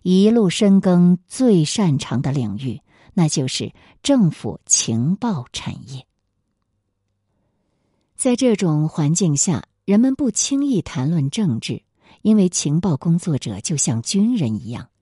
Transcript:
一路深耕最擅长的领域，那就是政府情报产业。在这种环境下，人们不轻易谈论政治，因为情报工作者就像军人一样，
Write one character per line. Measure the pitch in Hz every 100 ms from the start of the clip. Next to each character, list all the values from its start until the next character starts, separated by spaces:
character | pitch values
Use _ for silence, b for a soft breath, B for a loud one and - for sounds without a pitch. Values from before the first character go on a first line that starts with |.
一 | 175 185 208
路 | 233 190
深 | - 208 196
耕 | 185 180 175 180 _
最 | - 254 185
擅 | 151 - 185 131
长 | - 120
的 | 135
领 | 139 110 101
域， | 131 107 _ b b
那 | - 156
就 | - 131
是 | - 104 - b b
政 | - 269 175
府 | - 110 - -
情 | - - 113 135 196
报 | 233 165 123
产 | - - - 120
业。 | 131 - _ _ _ _ _ _ _ _ _ _ _ _ _ _ _ _ _ _ _ _ -
在 | 262 247
这 | 254 208
种 | 185 151 156
环 | - 147
境 | 170 180 143
下， | - 139 - _
人 | - 202
们 | 262 269
不 | 269
轻 | - - 277 285
易 | 214
谈 | - 151 135
论 | 170 139
政 | 220 196 113
治， | - 120 _ _ b b
因 | 208 220
为 | 180
情 | - 151 156
报 | 196 139
工 | 170 170
作 | - 139
者 | 143 95
就 | - 143
像 | - 113
军 | - 190 220 247
人 | 123 107
一 | 107
样， | 117 - _